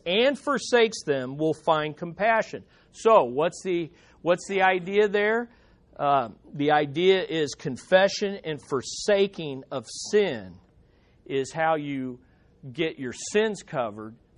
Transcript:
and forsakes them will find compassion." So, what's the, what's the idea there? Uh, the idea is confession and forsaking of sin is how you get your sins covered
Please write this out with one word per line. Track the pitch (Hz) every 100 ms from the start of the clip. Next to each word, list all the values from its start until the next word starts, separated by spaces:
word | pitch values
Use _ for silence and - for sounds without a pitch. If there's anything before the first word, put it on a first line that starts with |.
| -
and | 185 254 277
forsakes | - 269 - 240 226 220
them | - 139 127 143
will | 160
find | 151 - 156 151 151
compassion." | 170 165 208 226 202 123 - _ _
So, | - 220 220 131
what's | 123 165 175
the, | 190 175 156 - _ _
what's | 156 180 -
the | 190
idea | 185 185 175 202 208
there? | 208 208 226 240 _ _ _ _ -
Uh, | 143 143 120 - -
the | 156 143
idea | 147 151 139 185 190
is | 180 160 147
confession | - 156 123 - 185 196 - 202 196
and | 160 151 -
forsaking | 139 117 - - 202 196 196 156 135 -
of | 139 113 - -
sin | 208 196 123 95 87 _ _ _ _ _ _ -
is | 135 131
how | 160 160 160
you | 147 139 127 123 _ _ _ _ 139
get | 123 165 -
your | 127
sins | 113 - 208 220 202
covered | - 151 117 104 110 113 _